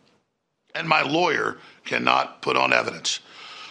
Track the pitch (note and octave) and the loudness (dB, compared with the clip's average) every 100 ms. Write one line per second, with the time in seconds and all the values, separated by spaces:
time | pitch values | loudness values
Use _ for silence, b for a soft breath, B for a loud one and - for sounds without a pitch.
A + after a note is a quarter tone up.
0 | _ _ _ _ _ _ _ D3+ E3 D#3 | _ _ _ _ _ _ _ -8 0 2
1 | C3+ D#3 F3 B2 A2 G#2 B B - B2 | 2 2 2 0 -2 -6 B B -6 -2
2 | B2 B1+ - - - B2+ C3 A#1+ A2+ - | 2 2 0 -4 -2 0 2 2 0 -4
3 | - - B B B B B | -6 -6 B B B B B